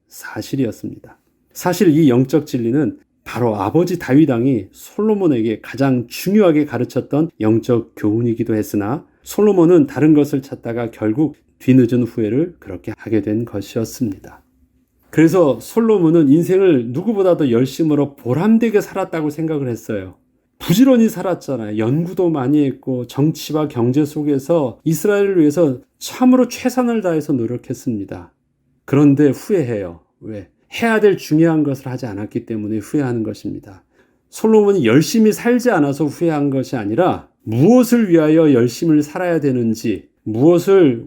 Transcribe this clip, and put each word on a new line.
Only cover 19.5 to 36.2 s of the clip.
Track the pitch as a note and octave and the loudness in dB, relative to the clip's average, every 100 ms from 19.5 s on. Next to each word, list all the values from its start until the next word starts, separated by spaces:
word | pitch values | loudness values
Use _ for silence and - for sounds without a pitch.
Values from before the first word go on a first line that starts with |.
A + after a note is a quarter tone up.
| D3+ C3 | -4 -6
했어요. | A2 - G#2 F#2 - _ _ _ _ | -8 -8 -10 -10 -18 _ _ _ _
부지런히 | - F#3+ C4+ A#3+ A3+ | -2 2 4 4 2
살았잖아요. | E3+ F#3 E3+ - B2+ G#2+ G#2+ | -2 -6 -6 -6 -8 -6 -4
연구도 | A2 D3 F3 F#3+ F3 | -2 -2 -4 -2 -2
많이 | D3+ B2+ D3+ C#3 | -2 0 0 0
했고, | B2+ - B2+ A#2+ | -4 -6 -8 -6
정치와 | - D#3 - - D3+ D3 | -2 -2 -2 -6 -4 -4
경제 | B2 A#2+ C3+ D3 | -2 0 0 -2
속에서 | D3+ D3 C#3 C3+ E3+ B2+ - D#3 | -2 -2 -2 0 -2 -2 -4 -4
이스라엘을 | D#3+ G#3 G3+ G3 F#3 | -2 0 0 0 2
위해서 | D3 D3 D#3 B2 _ _ | 2 2 0 -2 _ _
참으로 | - - B3+ B3+ B3 | -14 0 4 4 2
최선을 | - B3+ B3+ A#3+ A3+ | -2 -4 -2 -2 -2
다해서 | F#3 D#3+ C#3+ | -2 -2 -2
노력했습니다. | C3 A2+ A#2+ - B2 B2+ G#2+ F#2 F#2+ E2+ _ _ _ _ _ - | -2 -2 -6 -10 -10 -6 -6 -8 -14 -18 _ _ _ _ _ -2
그런데 | C#3+ D3 C#3 C#3+ | 2 4 4 2
후회해요. | B2 - G3 A#2+ G#2 F2+ E2+ _ _ | 0 -2 -2 -2 -6 -8 -12 _ _
왜? | A2 G#2+ - _ _ - | -16 -16 -16 _ _ -6
해야 | A#3 A3 | -2 2
될 | G3+ F#3 | 2 0
중요한 | - D3+ E3 D#3 | 0 2 2 2
것을 | C#3+ C3+ B2+ | 0 -4 -8
하지 | B2+ A#2+ | -10 -10
않았기 | G2 G#2 A#2+ - | -10 -8 -8 -8
때문에 | A2+ G#2 A2 | -8 -6 -6
후회하는 | G2+ D3+ C3 A#2+ | -4 -4 -2 -4
것입니다. | G#2+ G#2+ - - G#2 F#2+ _ _ _ _ _ | -6 -8 -10 -12 -14 -20 _ _ _ _ _
솔로몬이 | - A3 A3 G3+ G3 A2 | -2 4 4 4 4 4
열심히 | C3+ D#3+ A3+ G#3+ | 4 4 2 2
살지 | - A#3 B3 A#3+ | 2 0 0 2
않아서 | F3+ C#3+ C#3 D3+ | 2 0 -2 -4
후회한 | - | -2